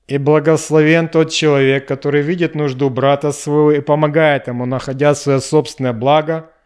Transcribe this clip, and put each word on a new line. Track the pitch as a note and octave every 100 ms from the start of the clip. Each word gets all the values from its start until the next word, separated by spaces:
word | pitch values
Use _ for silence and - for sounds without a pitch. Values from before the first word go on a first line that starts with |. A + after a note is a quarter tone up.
| -
И | C#3
благословен | C#3 D3+ D3 D#3 D#3 D#3 D3+ E3 E3
тот | E3 D#3+
человек, | - D#3 C#3 C3+ C3+ C3+
который | C3+ C#3+ D3
видит | C#3+ F3+ D#3+ D#3+
нужду | D3 B2+ C#3
брата | B2+ C3+ C#3+ D3
своего | C#3+ - D3 D3+
и | D3
помогает | C#3+ D3+ D3+ D3 D#3 C#3 C3
ему, | A#2+ B2
находя | C3 - C3+ D3 C#3+
своё | - C3+
собственное | - D#3 D3 - C3
благо | A2+ B2+ D3+ D3+ D#3+ D#3+ _